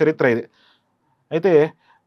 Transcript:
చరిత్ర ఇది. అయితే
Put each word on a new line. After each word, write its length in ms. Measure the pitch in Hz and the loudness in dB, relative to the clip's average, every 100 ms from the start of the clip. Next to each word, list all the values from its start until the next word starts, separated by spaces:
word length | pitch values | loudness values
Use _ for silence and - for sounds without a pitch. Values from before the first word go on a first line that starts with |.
చరిత్ర 220 | 156 156 135 | -2 0 0
ఇది. 180 | 117 - _ _ _ _ _ _ _ - | -2 -6 _ _ _ _ _ _ _ -10
అయితే 420 | 160 190 156 156 - _ _ | -4 2 2 2 -4 _ _